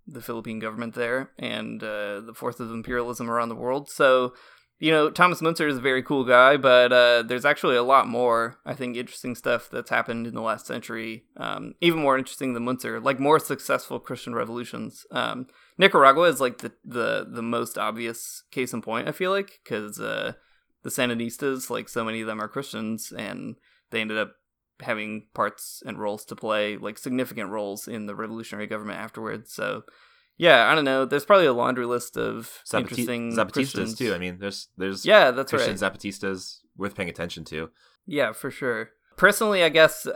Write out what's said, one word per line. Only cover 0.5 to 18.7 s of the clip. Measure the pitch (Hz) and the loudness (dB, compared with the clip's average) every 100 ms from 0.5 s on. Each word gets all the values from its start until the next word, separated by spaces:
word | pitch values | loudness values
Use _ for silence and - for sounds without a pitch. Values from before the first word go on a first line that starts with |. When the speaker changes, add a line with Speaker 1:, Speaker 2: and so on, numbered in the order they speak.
| 110 | -8
Speaker 1:
government | 110 110 117 113 | -8 -8 -8 -6
there | 120 131 135 - | -4 -4 -6 -10
and, | 123 110 113 110 | -8 -8 -8 -10
uh, | 110 107 104 101 | -8 -8 -8 -8
the | 113 | -12
forces | - 127 117 117 | -10 -8 -8 -8
of | 117 | -8
imperialism | 113 123 120 120 117 | -4 -4 -4 -6 -4
around | 117 117 | -2 -2
the | 113 | -4
world. | 120 135 147 | -4 -4 -4
So, | - 143 127 123 - - _ _ _ | 4 6 6 4 -4 -20 _ _ _
you | 156 | 2
know, | 156 151 | 4 4
Thomas | 156 180 165 | 6 4 4
Muntzer | 160 165 151 | 0 0 0
is | 131 | 0
a | |
very | 135 131 | 0 0
cool | 127 143 | 0 0
guy, | 123 123 131 143 | 6 10 10 8
but, | 131 123 123 | 8 8 8
uh, | 123 120 120 | 8 8 6
there's | 113 123 143 | 2 0 2
actually | 147 175 123 | 2 2 2
a | |
lot | 123 135 110 | 6 6 6
more, | 117 123 113 117 - - | 2 2 2 0 -6 -12
I | |
think, | - 123 117 | -8 -8 -8
interesting | 123 - 127 120 | -10 -10 -10 -6
stuff | 127 120 - | -2 -2 -4
that's | 123 - | -10 -4
happened | 120 117 117 117 | -2 -2 -6 -8
in | |
the | 113 | -6
last | 110 110 - | -4 -6 -6
century, | 123 113 113 110 110 _ - | -10 -8 -10 -10 -12 _ -12
um, | 113 101 107 - | -10 -8 -12 -2
even | 170 165 | 0 2
more | 143 131 | 2 2
interesting | 131 - 131 117 | -2 -8 -6 -4
than | 120 | -4
Muntzer, | 127 113 113 | -6 -6 -4
like, | 123 131 | -2 0
more | 139 156 | 4 4
successful | - 135 - 127 - 123 | 2 -6 -2 -4 -4 -10
Christian | - 127 - | -10 -12 -8
revolutions. | 117 117 120 117 120 110 - - | -6 -6 -8 -10 -12 -12 -14 -10
Um, | 127 120 113 156 _ _ - | -6 -4 -6 -12 _ _ 2
Nicaragua | 190 170 135 139 | 4 8 8 8
is, | 175 131 | 4 2
like, | 127 - | -2 -4
the, | 120 - | -12 -14
the, | - 120 113 110 101 | -10 -4 -2 -2 -6
the | 120 | -8
most | 117 117 117 - | -4 -4 -4 -4
obvious | 107 113 117 117 - - - | -4 -4 -8 -8 -12 -16 -10
case | 139 123 | -6 -6